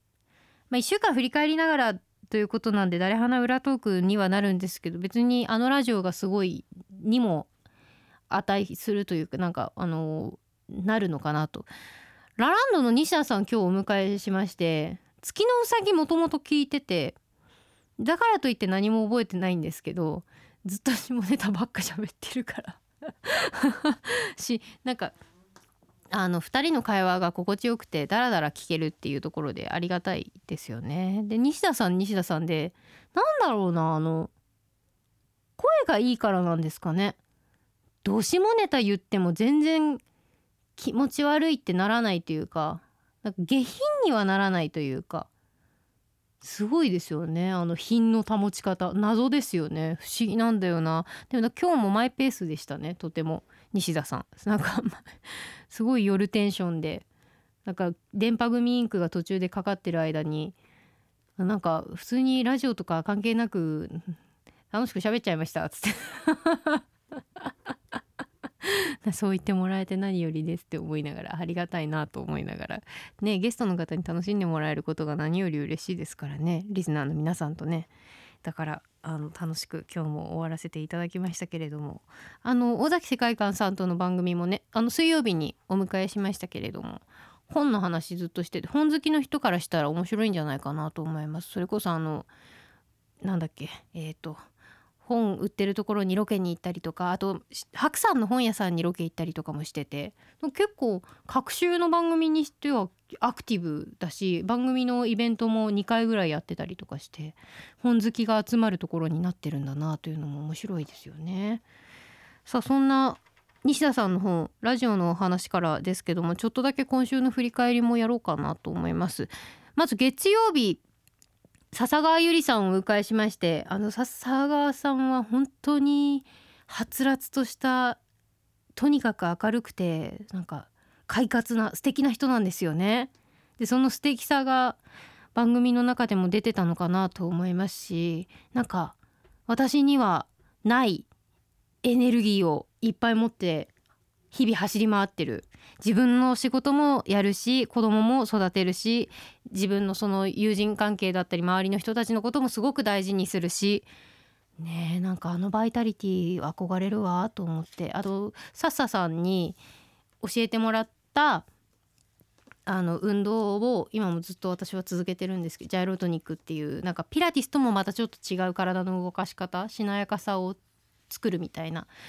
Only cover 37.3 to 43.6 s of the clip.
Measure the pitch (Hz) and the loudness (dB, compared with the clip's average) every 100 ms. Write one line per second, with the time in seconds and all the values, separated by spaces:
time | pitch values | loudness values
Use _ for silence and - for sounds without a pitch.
37.3 | _ _ _ _ _ _ _ - 214 - | _ _ _ _ _ _ _ -2 0 2
38.3 | 359 415 453 392 269 202 202 - 202 175 | 2 4 4 2 2 2 0 0 0 2
39.3 | 165 226 294 302 320 302 262 - _ _ | 2 4 4 4 2 2 -2 -8 _ _
40.3 | _ _ _ _ - - 233 269 - 294 | _ _ _ _ -12 -4 0 0 0 2
41.3 | 302 320 302 - 180 202 233 226 175 - | 4 2 0 0 0 2 2 2 0 -2
42.3 | 156 160 165 156 175 - _ _ _ 214 | -4 -4 -4 -4 -6 -12 _ _ _ -8
43.3 | 190 175 269 | -4 0 2